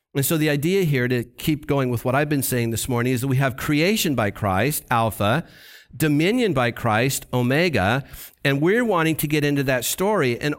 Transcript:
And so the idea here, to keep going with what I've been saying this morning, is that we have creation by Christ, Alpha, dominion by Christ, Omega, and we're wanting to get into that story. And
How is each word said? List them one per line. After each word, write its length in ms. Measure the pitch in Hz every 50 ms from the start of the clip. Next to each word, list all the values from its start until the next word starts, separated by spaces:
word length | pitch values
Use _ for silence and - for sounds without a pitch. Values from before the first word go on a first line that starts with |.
| _ _ -
And 120 | 143 139
so 120 | - 175 160
the 120 | 151 156
idea 340 | 147 147 139 165 190 196 190
here, 240 | 160 143 127 123 123
to 160 | 127 123 117
keep 440 | - - - - - 156 139 - -
going 220 | 147 139 135 127
with 140 | 123 113 -
what 120 | 131 123
I've 140 | 139 151 147
been 140 | 151 143 127
saying 280 | - 131 123 117 117
this 180 | 113 - - -
morning, 240 | 127 120 120 127 131
is 80 | 120
that 80 | 117 139
we 80 | 131 127
have 180 | 143 135 117
creation 580 | - - - 151 147 160 185 214 220 - 180 143
by 160 | 120 110 101
Christ, 540 | 98 - - 101 92 95 110 135 151 - - -
Alpha, 540 | 127 117 113 110 101 - 104 101 117 156 185 - - - - - - - - _ -
dominion 580 | 127 156 156 147 143 160 180 226 254 240 208 156
by 180 | 131 123 120
Christ, 540 | 113 - - 117 107 110 120 139 135 - - - -
Omega, 720 | 123 123 123 131 151 175 185 147 110 90 98 117 139 131 - - - - - - _ -
and 180 | 143 139 139
we're 240 | 147 170 202 240 254
wanting 300 | 226 202 170 160 160 156
to 120 | - - 147
get 160 | 147 151 143
into 200 | 147 143 139 139
that 220 | 131 135 127 113
story. 540 | - - - 190 202 220 196 147 127 120 113
And 140 | - 147 151